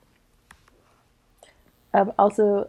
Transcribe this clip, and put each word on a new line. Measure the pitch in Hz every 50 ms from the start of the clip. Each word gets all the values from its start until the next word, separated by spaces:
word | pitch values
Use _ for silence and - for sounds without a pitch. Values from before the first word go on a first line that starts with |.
| _ _ _ _ _ _ _ _ _ _ - _ _ _ _ _ _ _ _ _ _ _ _ _ _ _ _ _ - _ _ _ _ _ _ _ _ _ -
Um, | 202 196 196 - -
also, | 202 208 208 - 214 208 202 202 -